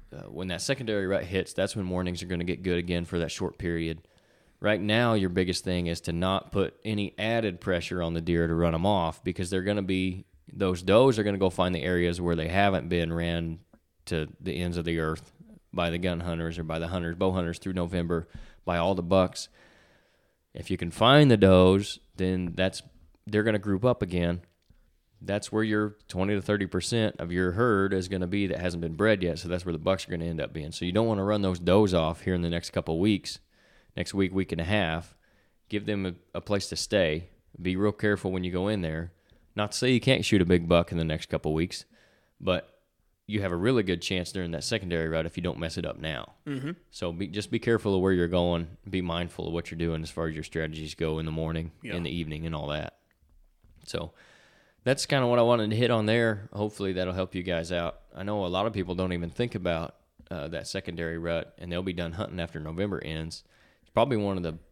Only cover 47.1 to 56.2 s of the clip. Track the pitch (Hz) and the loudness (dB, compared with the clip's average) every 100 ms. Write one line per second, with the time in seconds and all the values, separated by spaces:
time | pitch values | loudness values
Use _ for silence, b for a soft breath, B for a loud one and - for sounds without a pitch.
47.1 | 85 98 101 - 117 120 117 104 95 95 | -6 -6 -6 -4 -2 2 2 2 2 4
48.1 | 90 85 90 87 85 82 - 101 95 90 | 4 4 2 2 0 -4 -12 -6 -4 -2
49.1 | 85 87 - 85 85 - 82 85 80 78 | -4 -4 -8 -6 -6 -6 -4 -2 -2 -4
50.1 | - 82 78 76 82 78 78 78 - 80 | -4 -4 -4 -6 -4 -4 -6 -10 -4 -4
51.1 | 80 80 80 80 82 82 - 117 90 82 | -2 -4 -4 -2 -4 -6 -12 -10 -6 -4
52.1 | 85 78 76 82 78 73 76 - - _ | -4 -6 -6 -6 -6 -4 -6 -6 -12 _
53.1 | _ _ _ _ _ _ - - 82 80 | _ _ _ _ _ _ -20 -10 -8 -8
54.1 | b b b b b b b 123 135 - | b b b b b b b -2 -2 0
55.1 | 139 120 120 117 120 107 110 120 117 107 | 2 4 4 6 4 2 2 2 2 4
56.1 | 120 | 4